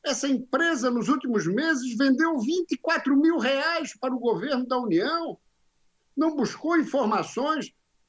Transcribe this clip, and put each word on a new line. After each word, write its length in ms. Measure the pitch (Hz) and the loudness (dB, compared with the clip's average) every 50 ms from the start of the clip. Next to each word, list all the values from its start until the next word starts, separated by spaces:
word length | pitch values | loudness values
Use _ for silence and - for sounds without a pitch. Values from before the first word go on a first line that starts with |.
| - | -2
Essa 240 | 302 262 - - | -2 -2 -2 0
empresa, 600 | 277 269 233 - - - 277 330 339 330 254 220 254 | 0 0 0 -2 -2 -2 0 2 2 0 0 0 0
nos 200 | 240 240 196 175 | 0 0 0 0
últimos 360 | 285 277 - 254 233 208 156 | 0 0 0 -2 -2 0 0
meses, 500 | 165 185 240 311 330 320 254 247 254 233 | 0 0 0 0 0 0 -2 -2 -6 -2
vendeu 440 | 208 277 269 262 240 320 330 330 269 | 2 2 2 4 2 2 0 0 0
vinte 320 | 214 254 330 370 339 - | 0 0 0 -2 -2 -4
e 60 | 311 | -6
quatro 380 | - - 320 330 311 - 269 285 | -4 -2 -2 -2 0 0 2 2
mil 220 | 277 294 320 339 | 4 4 4 4
reais 580 | 311 214 247 277 269 294 320 339 330 320 - - | 2 2 0 0 0 0 0 -2 -2 -4 -6 -8
para 200 | _ - 262 254 | _ -4 -4 -4
o 40 | 247 | -2
governo 460 | 226 240 214 165 202 285 285 247 254 | 0 0 0 0 -2 -2 -2 -2 -2
da 140 | 247 262 247 | -2 -2 -2
União? 580 | 240 220 165 170 208 277 320 339 330 285 175 - _ _ _ _ _ _ _ _ _ _ _ _ _ _ _ | 0 2 2 2 2 2 -2 -2 -4 -6 -8 -12 _ _ _ _ _ _ _ _ _ _ _ _ _ _ _
Não 180 | 277 294 330 311 | 0 0 0 2
buscou 400 | 277 233 - - - - 311 339 | 0 -2 -2 -2 -4 -2 2 2
informações 960 | 330 262 - - 277 247 214 214 196 160 - - 220 269 302 311 294 202 - _ _ _ _ _ _ _ | 2 2 2 0 0 2 2 0 0 -2 -4 -4 -2 -2 0 -2 -2 -4 -8 _ _ _ _ _ _ _